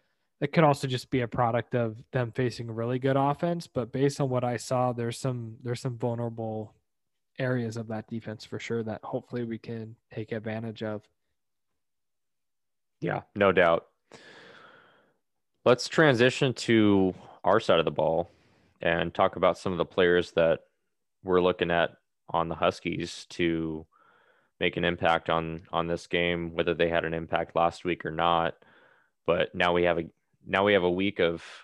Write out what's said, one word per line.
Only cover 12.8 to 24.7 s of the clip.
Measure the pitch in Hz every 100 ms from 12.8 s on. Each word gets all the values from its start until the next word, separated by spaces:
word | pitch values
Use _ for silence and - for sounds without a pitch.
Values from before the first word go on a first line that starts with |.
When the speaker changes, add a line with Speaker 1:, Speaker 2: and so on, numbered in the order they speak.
| _ _
Speaker 2:
Yeah, | 107 98 -
no | 104 98
doubt. | 90 85 82 - _ _ - - - - - - - _ _ _ _ _ _ _ _ 117
Let's | 127 -
transition | - 156 117 123 - 139 -
to | - 113 104 98 92 - - -
our | 90 107
side | - 87
of | 78
the |
ball | 73 78 80 85 _ _ _ _ _
and | 85 85 85
talk | - 95 -
about | 90 85
some | 98
of | 87
the | 80
players | - 90 87 85
that | - 82 76 _ _ _ _ _ _
we're | 95 90
looking | 90 90 87
at | 85 82 - _ _ -
on | 85 82
the | 80
Huskies | 87 - 85 87 85 - -
to | - 85 82 80 80 82 _ _ _ _ _ _ -
make | 90